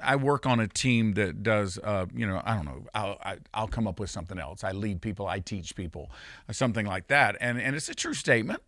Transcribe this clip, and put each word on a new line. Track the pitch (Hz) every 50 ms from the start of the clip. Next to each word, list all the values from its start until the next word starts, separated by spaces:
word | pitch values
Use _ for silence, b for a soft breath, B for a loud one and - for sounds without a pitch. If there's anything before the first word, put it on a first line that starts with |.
| -
I | - 139
work | 139 135 139 143 131 -
on | 131 123 113
a | 110 98
team | - - - 131 120 117 113 107 98
that | 101 104 90 - 104
does, | 101 110 107 104 101 95 90 104
uh, | - 107 104 95 92 90 -
you | 120 117 101
know, | 95 92 -
I | 104 113
don't | 101 78
know, | 69 64 67 - - -
I'll, | 110 104 98 98 - -
I, | 98 95 - - - -
I'll | 107 110
come | 98 - 117 110 101
up | 85 -
with | 101 -
something | - 90 80 87 95 90
else. | 73 69 80 -
I | - 98
lead | 95 98 107 107 98 87
people, | - 113 95 - 101
I | 90 92 101
teach | 92 - 107 95 82 - -
people," | - 92 82 - 80 71 B B B B B B B B -
something | 110 - 135 120 101 113 107
like | 101 92 95 90 -
that. | 139 143 131 104 101 -
And, | - 120 120 123
and | - 131 139
it's | 156 - -
a | -
true | - - 339 -
statement. | 135 - 156 131 113 110 - 311 403 -